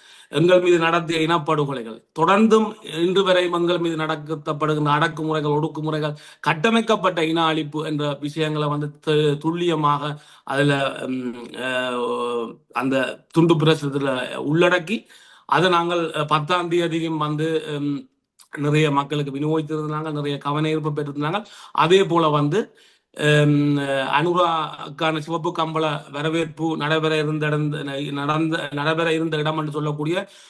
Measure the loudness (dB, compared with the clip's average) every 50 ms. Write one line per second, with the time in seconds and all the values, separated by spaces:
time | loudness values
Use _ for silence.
0 | -20 -20 -20 -20 -14 -4 0 2 4 6 6 6 6 6 4 4 4 2 2 0
1 | 0 0 -2 0 0 2 0 0 0 0 0 0 0 -2 -4 -8 -8 -10 -12 -16
2 | _ _ -4 0 2 4 4 6 6 6 6 6 4 2 -4 -10 -12 -8 -4 0
3 | 0 2 2 2 4 4 4 4 4 2 0 0 2 2 2 0 0 -2 -2 -2
4 | -2 -4 -4 -6 -6 -8 -8 -8 -6 -6 -4 -2 0 0 0 2 2 2 2 2
5 | 2 0 -2 -2 -2 -2 -2 0 0 0 0 0 0 -2 -4 -4 -4 -4 -2 -2
6 | -2 -4 -6 -8 -14 -20 -14 _ -2 -2 0 2 2 2 2 2 2 2 2 2
7 | 2 0 0 0 0 0 0 2 2 2 0 0 -4 -4 -6 -6 -6 -4 -4 -2
8 | -2 -4 -4 -4 -8 -6 -4 -2 -2 -2 0 -2 -2 -2 -2 -2 -4 -6 -8 -6
9 | -2 0 2 4 4 2 2 0 0 -2 -2 0 0 0 0 2 2 2 0 0
10 | -2 -6 -8 -8 -12 -20 -20 -18 -10 -4 0 2 2 2 2 2 0 -2 -4 -6
11 | -6 -6 -4 -4 -4 -6 -8 -8 -12 -14 -10 -8 -6 -4 -2 -2 -2 -2 -4 -2
12 | -2 -2 -2 -2 -2 -2 -4 -4 -6 -6 -10 -16 _ _ -6 -4 -2 0 0 0
13 | -2 -2 -6 -12 _ _ 2 4 4 4 4 4 4 2 2 2 0 -4 -4 -2
14 | -2 -2 -2 -4 -4 -6 -8 -6 -4 0 2 4 4 4 4 2 0 -2 -6 -6
15 | -6 _ -20 -20 -20 -20 -20 -14 _ -2 0 2 2 4 2 2 0 0 0 -2
16 | -2 -2 -2 -4 -2 0 0 0 0 0 -2 -2 0 0 0 0 0 0 -2 -2
17 | -2 -2 -2 -2 -2 -2 -2 -2 -2 0 -2 -2 -2 -4 -6 -4 -2 -2 -4 -4
18 | -8 _ _ _ _ _ _ _ -20 _ -8 -4 0 2 2 4 4 4 2 0
19 | 0 -2 -2 -4 -4 -4 -4 -4 -2 0 0 0 -2 -2 -6 -6 -4 -4 -6 -6
20 | -6 -6 -6 -4 -4 -4 -6 -4 -4 -4 -2 0 0 0 0 -2 -2 -4 -4 -4
21 | -6 -6 -4 -4 -4 -2 -2 -4 -6 -8 -18 -20 -16 -6 0 2 4 6 6 6
22 | 6 6 4 4 4 4 4 4 2 2 2 0 -2 -2 _ _ -20 _ _ _
23 | _ _ -6 -2 2 4 6 6 6 6 4 4 4 2 2 0 0 0 0 0
24 | 0 0 2 2 2 2 2 2 2 2 2 -2 -4 -6 -8 -12 -14 -12 -8 -4
25 | -2 -2 -2 -2 -4 -6 -6 -4 -4 -4 -2 -2 -4 -2 -2 -2 -2 -2 -2 -4
26 | -8 -10 -8 -4 -4 -2 0 -2 -2 -4 -6 -4 -4 -4 -2 -2 -2 0 0 2
27 | 2 2 0 0 0 0 -2 -2 -2 0 0 0 0 -2 -4 -4 -6 -6 -6 -6
28 | -6 -6 -6 -4 -2 -2 0 0 0 0 -2 -4 -4 -6 -6 -4 -2 -2 0 0
29 | 0 0 0 0 -2 -2 -2 -2 -2 -2 -2 -2 -4 -4 -4 -4 -4 -4 -4 -4
30 | -2 -2 -2 -4 -6 -8 -14 -20 -20 -20